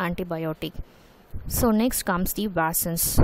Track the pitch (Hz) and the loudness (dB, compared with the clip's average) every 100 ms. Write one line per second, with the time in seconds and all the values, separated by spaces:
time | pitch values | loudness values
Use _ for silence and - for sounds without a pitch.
0 | 175 175 180 160 160 160 156 - - - | -4 -4 -6 -4 -4 -6 -8 -10 -14 -18
1 | - - - - - - 240 214 247 - | -20 -20 -12 -10 -4 0 2 4 2 0
2 | - 180 190 - 208 175 160 170 175 165 | -2 0 -2 -2 -2 0 0 0 -2 -2
3 | - - | 2 6